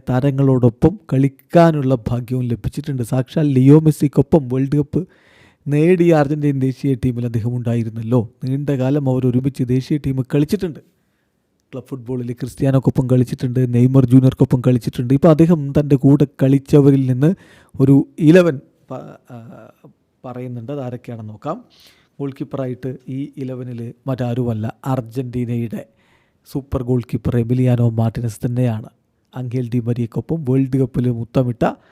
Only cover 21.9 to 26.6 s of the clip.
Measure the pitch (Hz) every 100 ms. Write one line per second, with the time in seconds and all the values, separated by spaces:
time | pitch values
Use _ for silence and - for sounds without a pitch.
21.9 | _ _ - 143 135 135 135 127 123 135
22.9 | 123 - 135 143 - 131 127 123 117 117
23.9 | - 135 120 123 120 120 110 110 - 135
24.9 | 131 113 120 127 123 117 120 117 208 -
25.9 | _ _ _ _ _ _ 143